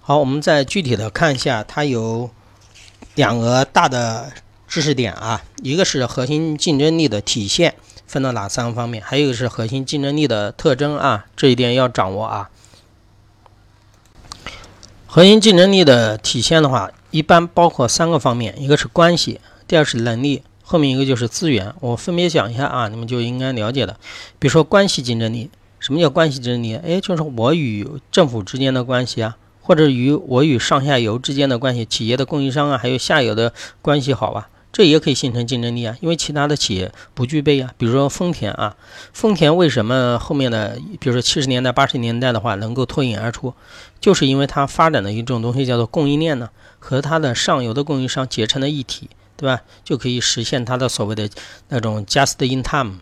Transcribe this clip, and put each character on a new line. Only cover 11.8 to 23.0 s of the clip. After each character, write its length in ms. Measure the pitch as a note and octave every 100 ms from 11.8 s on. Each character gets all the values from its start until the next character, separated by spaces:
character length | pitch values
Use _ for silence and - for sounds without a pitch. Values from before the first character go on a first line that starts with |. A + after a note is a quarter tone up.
| B2+
掌 240 | A#2 F#2+
握 120 | G2
啊。 260 | A2 G#2+ G2 - _ - _ _ _ _ _ _ _ _ _ _ _ _ _ - - - - - - - - - -
核 160 | -
心 180 | F#3 A3
竞 160 | G#3 F3+
争 140 | F#3
力 140 | G3
的 340 | D#3+ A#2+ A2 G#2+
体 240 | - B2+
现 180 | A2 E3
的 80 | D3
话， 220 | B2+ F#2+ - _
一 100 | D#3+
般 240 | D3+ F3 F3
包 220 | - E3+
括 180 | - A#2
三 240 | - E3
个 80 | E3
方 180 | C3+ A#2+
面， 240 | A2+ A2+
一 60 | C3+
个 100 | D3
是 120 | -
关 280 | - E3+ F3
系， 240 | - - - - _
第 80 | E3+
二 80 |
是 140 | D3 B2
能 240 | A#2 A2+
力， 200 | C#3+ C3+ - _
后 160 | - F3
面 120 | C#3+
一 60 | C3
个 100 | C3+
就 100 | B2
是 100 | A#2
资 240 | - E3+
源。 240 | A#2+ G2 -
我 160 | B2 A#2
分 180 | -
别 140 | F3 F3
讲 240 | D#3 G2+
一 40 | A#2
下 100 | C#3
啊， 220 | B2+ A2+
你 80 |
们 120 | A2+